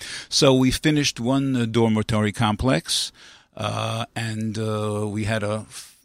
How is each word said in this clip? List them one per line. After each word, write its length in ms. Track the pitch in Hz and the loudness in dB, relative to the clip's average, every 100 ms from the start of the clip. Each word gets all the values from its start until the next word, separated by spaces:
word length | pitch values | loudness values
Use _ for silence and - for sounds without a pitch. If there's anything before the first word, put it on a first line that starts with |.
| - - - | -12 -12 -4
So 240 | - 139 | 2 4
we 180 | 131 131 | 6 4
finished 480 | - 160 151 139 - | 2 2 2 0 -2
one, 380 | 117 139 139 127 | -2 0 0 0
uh, 80 | |
dormitory 680 | 117 117 113 107 104 107 107 | 0 2 4 2 2 2 0
complex, 800 | - 110 104 127 156 - - - - - - _ - | 2 0 2 2 0 0 -4 -4 -10 -20 -20 _ -8
uh, 480 | 107 107 113 113 117 | -6 -4 -4 -6 -6
and, 440 | - 113 110 110 107 | -6 -6 -4 -4 -4
uh, 480 | 110 107 107 104 107 | -4 -2 -2 -2 -4
we 160 | 104 | -2
had 180 | 104 110 | -2 -2
a 220 | 101 110 104 - - _ | -2 -4 -8 -16 -20 _